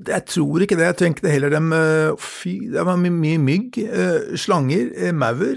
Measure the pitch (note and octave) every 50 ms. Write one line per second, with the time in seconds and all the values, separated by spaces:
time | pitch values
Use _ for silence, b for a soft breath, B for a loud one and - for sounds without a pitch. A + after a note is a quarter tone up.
0 | - - - F#3 - - - F3 D3 C#3+ D3+ E3+ G3+ G3 G3+ E3 E3 F3+ F3 -
1 | F3+ E3+ D3+ - - E3+ D3 C#3 C#3 C#3+ D3+ D3+ D#3+ E3 D#3+ D#3+ D#3+ D#3 D#3 D#3
2 | D#3 D#3 D3 - - - - - - F3+ F3+ G3 - - - E3 E3+ F3+ F3+ F3
3 | F3+ F3+ F3 E3+ D#3 D3+ E3 D#3+ C#3 C3 D3+ G3 B3 B3 - A3+ G#3+ G#3+ G3 F#3+
4 | F#3 F3+ E3 - - - - - - - F#3+ E3 C3+ B2+ D3+ G3+ B3 A#3+ - -
5 | F3+ F3+ E3+ D3+ C3 A2+ A#2+ C3+ G3 C4 C4+